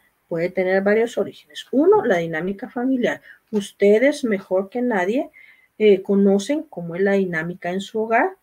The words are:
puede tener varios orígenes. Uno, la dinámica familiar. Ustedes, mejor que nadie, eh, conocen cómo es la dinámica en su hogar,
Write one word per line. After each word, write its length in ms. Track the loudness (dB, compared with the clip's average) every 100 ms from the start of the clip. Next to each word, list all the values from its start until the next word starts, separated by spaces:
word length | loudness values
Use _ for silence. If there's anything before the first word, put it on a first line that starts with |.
| _ _ -10
puede 200 | -6 -4
tener 320 | -2 0 0
varios 360 | 2 0 0 -4
orígenes. 480 | -6 -8 -20 -20 -4
Uno, 320 | 2 4 4
la 140 | 4 0
dinámica 520 | -2 -4 -6 -8 -10
familiar. 500 | -6 -2 0 -2 -4 -12 -20 -6
Ustedes, 720 | -6 -4 0 4 4 4 0
mejor 460 | -2 -4 -2 -2 -2
que 100 | -4
nadie, 500 | -2 0 0 -2 -4 -12 -20 _ _ 2
eh, 260 | 4 4
conocen 600 | 2 2 4 2 0 -4
cómo 320 | -6 -12 -8
es 80 | -2
la 100 | 0
dinámica 580 | 0 -2 -4 -6 -8 -8
en 100 | -8
su 200 | -6 -6
hogar, 360 | 0 0 0 -4